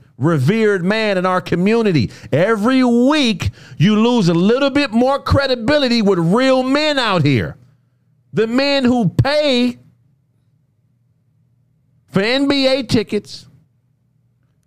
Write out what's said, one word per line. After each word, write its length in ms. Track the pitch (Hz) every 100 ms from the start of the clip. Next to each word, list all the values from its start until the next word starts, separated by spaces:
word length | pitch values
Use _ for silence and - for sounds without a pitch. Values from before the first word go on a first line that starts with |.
| _ -
revered 680 | 143 160 127 220 214 196
man 320 | 175 220 220 185
in 80 |
our 160 | 185 185
community. 720 | 180 170 190 233 214 156 95 - -
Every 500 | 135 196 226 214 262
week, 680 | 247 233 247 302 247 185 - - - -
you 180 | 170 208
lose 320 | 226 247 175
a 60 |
little 360 | 170 190 247 277
bit 200 | 277 285
more 280 | 226 254 277
credibility 840 | - 277 277 247 220 302 262 233
with 160 | 202 185
real 440 | 165 190 262 262
men 360 | 254 285 302 285
out 260 | 226 185
here. 320 | 143 127 80 - _ _ _ _ _ _ _
The 140 | 151 220
men 380 | 247 277 277
who 240 | 247 247 190
pay 680 | - 269 302 294 247 247 240 _ _ _ _ _ _ _ _ _ _ _ _ _ _ _ _ _ _ _ _ _ _ _
for 120 | 185
N 280 | 214 262 285
B 180 | 285 262
A 160 | 269
tickets, 640 | 247 240 202 208 - - - _ _ _ _ _ _ _ _ _ _ _